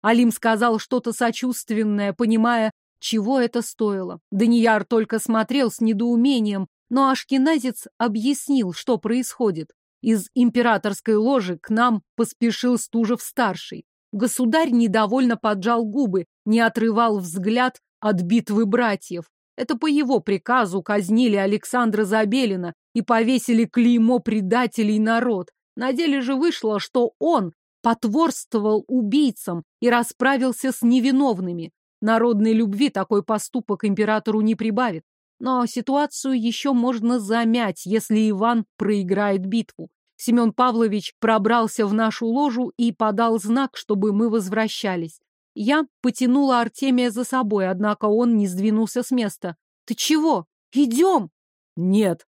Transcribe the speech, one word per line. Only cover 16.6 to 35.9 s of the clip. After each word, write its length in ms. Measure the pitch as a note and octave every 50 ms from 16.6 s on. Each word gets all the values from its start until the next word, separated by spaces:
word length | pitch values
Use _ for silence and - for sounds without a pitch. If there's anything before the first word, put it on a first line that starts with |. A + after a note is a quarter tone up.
отрывал 580 | A3+ A3+ A3+ A#3 A3 A3+ G#3 A3 A#3 A3+ G#3 G3+
взгляд 600 | F3+ E3+ D#3 G3 F3+ G#3+ A3+ B3 B3+ B3+ B3+ - _ _ _ _
от 220 | - G#3+ G#3 F3
битвы 420 | F3+ E3+ A3 A#3 - - G#3 G#3 A#3
братьев. 600 | G3 G3 B3 B3 A3 G3+ - - - F#3 F3 E3 _ _ _ _ _ _
Это 200 | - C4 - D4+
по 100 | A3+ D#4
его 340 | D#4 C#4+ D4 D4 B3 C4+ G#3
приказу 600 | - - G3 F3+ _ - A#3+ C4 A3+ F#3 F3 G3
казнили 540 | E3+ - G#3 G#3 F#3+ E3+ A3 A#3 B3+ - G3+
Александра 680 | G3 G3 F#3 G3+ G#3 - - - B3 A#3+ A3+ G#3 G#3+ G#3+
Забелина 680 | F#3 G#3 A3 A3 G3+ G#3+ C4+ C4 G#3+ F#3+ F3+ F3 E3+ - _ _ _ _
и 80 | A#3
повесили 640 | G#3 - A#3+ A3+ A3+ A3+ C4 A#3+ - - A#3 A3+ A#3
клеймо 520 | - - B3 A#3 A#3+ A#3+ A#3 A3 A3+ B3+ A#3
предателей 800 | - A#3 A3 G#3+ F#3+ F3+ A3 B3 B3 A#3 - - A3 G#3 G#3+ G#3+
на 220 | G#3+ A3 A3+ A#3
род. 300 | B3 B3 A3 F#3 F3+ _ _ _ _ _ _
На 160 | - A#3+ C4
деле 300 | B3+ B3 E4+ E4 C#4 C#4
же 120 | B3 A#3+ C#4
вышло, 460 | C4 D4+ F4 - - - A3 G#3+ G3
что 320 | - - _ B3+ A#3+ A#3 _ _
он 340 | - - E4+ C4 F#3+ E3+ - _ _ _ _ _
потворствовал 1000 | - A#3 A#3 - - A3 G3+ D4+ E4 D#4+ - - - _ - A3 G#3 G#3+ G#3+ G#3+ - -
убийцам 760 | C4 B3+ A3+ G3+ F#3 - D4+ B3+ G3+ - - - F3 E3+ - _ _ _
и 80 | A3+ A#3+
расправился 840 | A#3+ A#3 A#3 - - _ A#3+ C4+ C#4 C4 B3+ C4 A#3+ - - C4
с 100 | A#3+ -
невиновными. 920 | - A#3 B3 C4 A3+ C4+ B3+ C4+ C#4+ C4 G#3+ F3+ F#3 F3 F3 F3 D#3+ E3 _ _ _ _ _ _
Народной 520 | G#3 G#3+ A3+ A#3 A#3 A#3+ A#3 G3+ G#3+ A3+
любви 360 | A3 A3 A#3 G3+ G3+ G3+ C#4+ C#4+
такой 340 | _ G3 F#3+ _ A3 G3+
поступок 600 | F3 - A3 G#3 - - - B3+ - - G3+ - -
императору 560 | G#3 G3 F#3 G#3+ G#3+ G#3+ G#3+ G#3+ A3+ G#3+ A3
не 140 | G#3+ A3 A3+
прибавит. 500 | - G#3+ A3 G#3 A3+ B3+ A#3 E3+ D#3+ _ _ _ _ _ _ _ _
Но 260 | - B3+ B3+ B3 B3
ситуацию 760 | A3+ - B3 A3+ -